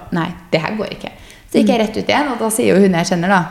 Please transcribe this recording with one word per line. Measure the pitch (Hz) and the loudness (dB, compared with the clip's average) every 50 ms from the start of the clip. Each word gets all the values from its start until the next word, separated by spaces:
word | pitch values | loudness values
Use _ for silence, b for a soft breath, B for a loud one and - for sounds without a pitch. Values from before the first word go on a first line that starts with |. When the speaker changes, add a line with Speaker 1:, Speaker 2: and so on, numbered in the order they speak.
| - - | -6 -6
Speaker 1:
"Nei, | 190 170 165 175 170 - - - | -6 -4 -4 -6 -8 -12 -8 -2
det | - 160 | -2 -2
her | 156 - 214 214 | -2 -2 -6 -6
går | 202 - - - | -6 -8 -8 -10
ikke." | - - - B B B B B B B | -12 -14 -16 B B B B B B B
Så | - 226 | 0 2
gikk | 226 214 | 2 4
jeg | 254 226 | 4 2
Speaker 2:
Mm. | 214 214 | 0 -2
Speaker 1:
rett | - 208 | -2 -4
ut | 175 - | -2 0
igjen, | 202 254 294 285 | 0 0 0 -2
og | 240 220 | -2 -4
da | 220 220 | -4 -2
sier | 220 254 240 208 180 | -2 0 2 4 4
jo | 185 | 6
hun | 202 190 180 | 6 4 4
jeg | 165 170 | 2 0
kjenner | - 185 170 170 190 | 0 0 -2 0 2
da, | 202 185 165 160 | 2 2 0 -2